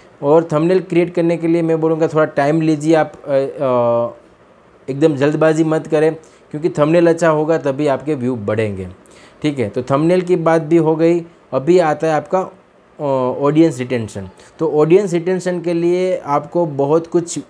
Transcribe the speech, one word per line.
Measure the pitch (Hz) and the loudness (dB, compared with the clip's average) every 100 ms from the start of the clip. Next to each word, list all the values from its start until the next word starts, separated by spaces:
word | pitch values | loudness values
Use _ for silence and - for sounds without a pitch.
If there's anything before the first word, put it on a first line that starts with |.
| - - | -20 -6
और | 143 160 165 | 2 2 2
थंबनेल | 151 165 185 | 0 2 0
क्रिएट | 180 170 175 | 0 0 0
करने | 175 170 170 | 0 0 0
के | 165 | 0
लिए | 170 | 0
मैं | 165 160 | 0 0
बोलूँगा | 160 160 156 | 0 0 0
थोड़ा | 151 | 0
टाइम | 151 147 143 160 | 0 2 0 2
लीजिए | 160 156 147 | 0 0 2
आप, | 160 151 | 2 0
अ, | - - | -4 -4
अ, | 139 135 - 135 123 120 117 117 - - _ _ _ _ _ - | -2 -2 -2 -2 0 2 0 -2 -6 -20 _ _ _ _ _ -10
एकदम | 139 160 139 | 0 0 2
जल्दबाजी | 143 151 156 156 | 0 2 2 2
मत | 160 156 156 | 0 -2 -2
करें, | 156 156 160 - - _ | 0 0 -2 -10 -20 _
क्योंकि | 151 165 | -6 -4
थंबनेल | - 147 170 170 | 0 2 4 2
अच्छा | 165 170 | 2 2
होगा | 151 156 160 | 0 0 0
तभी | 143 135 151 | -2 -2 -2
आपके | 131 139 | -2 -4
व्यू | 151 123 127 | -4 -4 -4
बढ़ेंगे। | 104 110 110 95 92 92 - - - - | -4 -2 -2 -6 -10 -16 -20 -20 -20 -8
ठीक | 151 139 | -6 -4
है, | 107 | -4
तो | 117 | -4
थंबनेल | 123 139 160 180 | -2 0 2 2
की | 180 180 | 2 0
बात | 165 165 | 2 0
भी | 156 170 | 2 2
हो | 156 160 | 2 2
गई। | 165 170 170 - _ | 2 0 -4 -14 _
अभी | 131 139 180 | -4 2 2
आता | 160 151 160 | 2 0 -2
है | |
आपका, | 151 147 185 160 - _ _ _ - | -2 -2 -4 -4 -10 _ _ _ -8
अ, | 151 135 127 - | -4 -2 -2 -2
ऑडियंस | 143 151 165 127 | 0 4 2 0
रिटेंशन। | 123 127 110 - 95 - - - | -4 -4 -6 -10 -14 -16 -20 -6
तो | 160 | -2
ऑडियंस | 147 151 180 208 | 0 4 4 4
रिटेंशन | 170 165 185 180 175 | -2 -2 -4 -4 -4
के | 165 | -4
लिए | 170 170 180 185 185 | -2 0 0 0 -2
आपको | - 143 156 175 165 | -2 -2 -2 -2 -2
बहुत | 139 139 160 165 | 0 0 0 0
कुछ | 175 170 - 135 | -2 -2 -6 -8